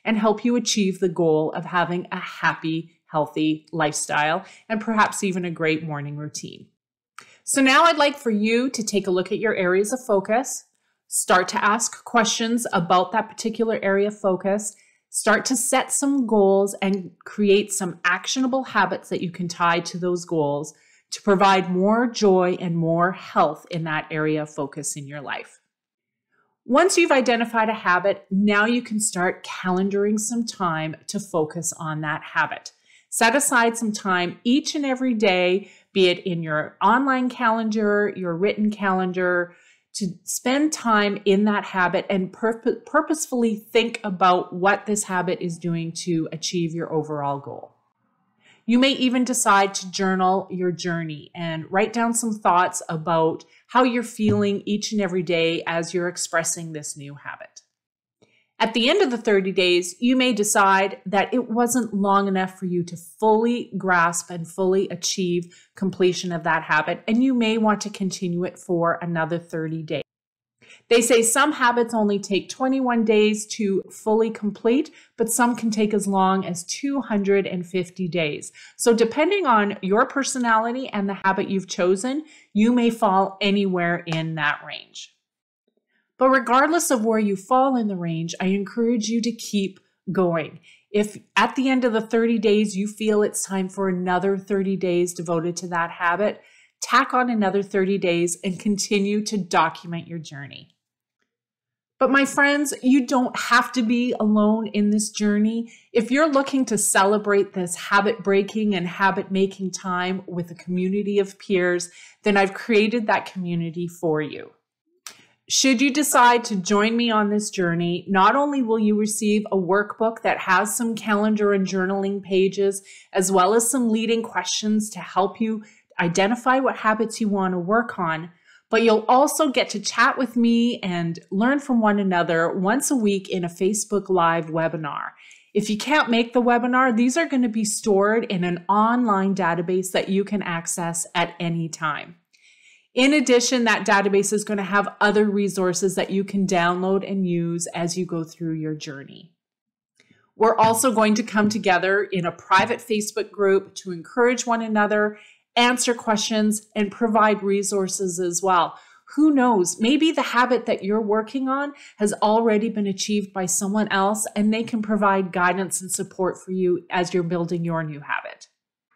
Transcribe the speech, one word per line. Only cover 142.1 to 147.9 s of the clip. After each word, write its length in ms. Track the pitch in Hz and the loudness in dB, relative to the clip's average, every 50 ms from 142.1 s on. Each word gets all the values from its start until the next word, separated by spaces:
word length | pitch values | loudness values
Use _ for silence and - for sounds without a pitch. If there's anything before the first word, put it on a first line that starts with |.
| 170 _ _ _ _ _ _ _ _ _ _ _ _ _ _ _ - | -20 _ _ _ _ _ _ _ _ _ _ _ _ _ _ _ 0
In 180 | 240 262 277 | 2 2 4
addition, 520 | 294 302 247 247 247 240 240 - 269 247 233 | 4 2 4 4 4 4 4 2 0 2 2
that 220 | 220 208 - 196 | 2 2 2 2
database 460 | 226 202 202 196 202 196 196 196 - | 2 2 4 4 4 2 2 2 2
is 120 | 214 202 208 | 0 -2 -2
going 140 | - 214 202 | -2 -4 -4
to 60 | 196 | -2
have 320 | 180 202 202 202 - - - | 0 0 0 0 0 -2 0
other 240 | 202 208 202 214 214 | 2 2 4 4 2
resources 680 | 208 196 202 202 190 175 190 185 180 170 - 202 185 180 | 2 2 0 0 0 0 0 0 0 0 0 0 0 0
that 160 | 190 - - | -2 -2 -2
you 140 | 190 196 196 | 0 -2 -2
can 220 | 196 - 202 190 | -2 -2 -2 0
download 640 | 185 190 175 170 175 180 180 185 190 190 196 - - | 2 2 2 2 2 2 0 0 0 0 0 -2 -2
and 180 | 196 196 190 | -4 -2 -2
use 420 | 180 175 170 170 170 170 170 170 - | 0 0 0 -2 -2 -4 -4 -6 -6
as 280 | - 170 170 170 | -6 -4 -4 -4